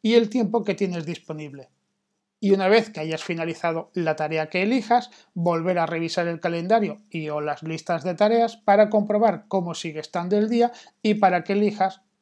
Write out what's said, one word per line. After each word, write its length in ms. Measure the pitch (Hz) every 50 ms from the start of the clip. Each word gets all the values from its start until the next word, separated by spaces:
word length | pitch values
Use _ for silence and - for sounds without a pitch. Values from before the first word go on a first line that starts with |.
| -
y 120 | 214 226
el 140 | 233 233 214
tiempo 360 | 220 254 226 202 214 233 202
que 100 | 208 190
tienes 320 | - 202 185 175 170 160
disponible. 640 | 147 170 - _ - 160 151 151 147 139 139 131 _ _ _ _ _ _ _ _ _ _ _ _ _ _ -
Y 100 | - 196
una 160 | 196 196 190
vez 240 | 185 208 233 220 214
que 80 | - -
hayas 240 | 156 165 160 156 -
finalizado 680 | - 175 165 165 165 165 165 - 170 165 165 160 - -
la 220 | 180 170 160 156
tarea 320 | 156 156 151 160 160 156 156
que 140 | - 180 185
elijas, 480 | 208 240 269 214 - 233 240 240 - - - _ _ -
volver 440 | 185 170 175 170 165 165 180 185 175
a 80 | 165
revisar 400 | 160 175 165 165 165 165 - 170
el 140 | 170 170 160
calendario 560 | - 175 170 170 170 180 220 226 202 175 147 - _ _
y 180 | - 165 151 151
o 120 | 151 151
las 220 | 151 151 147 - -
listas 400 | 160 160 156 - - 175 160 135
de 120 | 185 180
tareas 420 | 170 208 214 226 233 233 226 226
para 340 | - - - 202 202 214 208
comprobar 540 | 214 214 208 208 208 208 220 220 196 - -
cómo 280 | - - 190 175 170 165
sigue 260 | - - 165 151 151
estando 360 | 147 - - 180 175 180 202
el 120 | 208 214 220
día 240 | 240 233 233 240 233 - - - _ _
y 140 | - 214 208
para 300 | 214 208 190 180 180 170
que 80 | - 196
elijas 500 | 202 208 208 - - 190 190 - - _ _ _ _